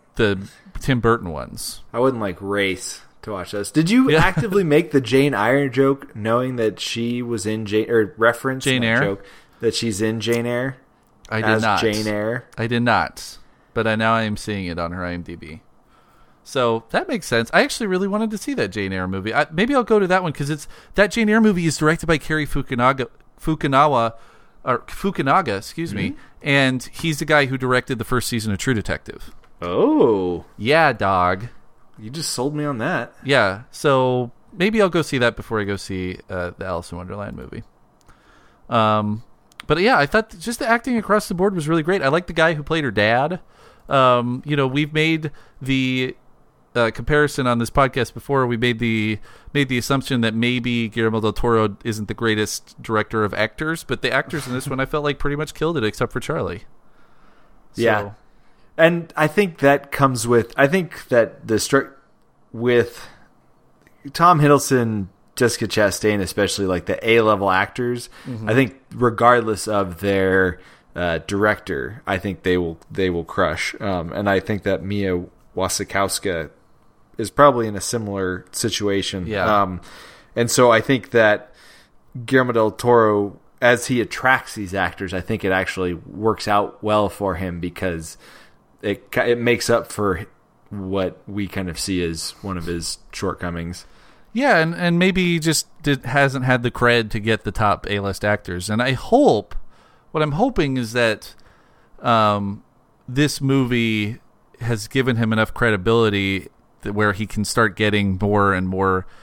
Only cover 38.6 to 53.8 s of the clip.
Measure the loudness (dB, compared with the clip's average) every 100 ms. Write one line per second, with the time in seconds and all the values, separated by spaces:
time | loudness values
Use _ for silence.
38.6 | -2 2 4 2 0 -4 -10 _ _ -10
39.6 | -2 0 2 2 2 0 -2 -8 -8 -4
40.6 | 0 0 0 -2 0 0 0 0 0 0
41.6 | 0 0 0 0 2 0 0 0 2 0
42.6 | -2 -2 0 2 2 2 0 -4 -12 -20
43.6 | -20 -18 0 4 6 4 2 -4 -2 0
44.6 | 0 0 0 0 0 0 -4 -10 -20 -10
45.6 | -2 0 0 -2 -4 -6 -18 _ _ _
46.6 | _ 0 0 -2 0 2 2 0 0 0
47.6 | 0 2 2 0 -4 -6 -4 0 0 0
48.6 | 0 0 0 0 0 -4 -8 -20 -6 -2
49.6 | 0 -2 0 -2 0 0 0 0 0 0
50.6 | -2 -2 -2 -2 0 0 -2 0 0 2
51.6 | 0 -2 -6 -6 -6 -4 0 0 -2 -6
52.6 | -12 -14 -4 -2 -2 -2 -2 0 -4 -4
53.6 | -6 -6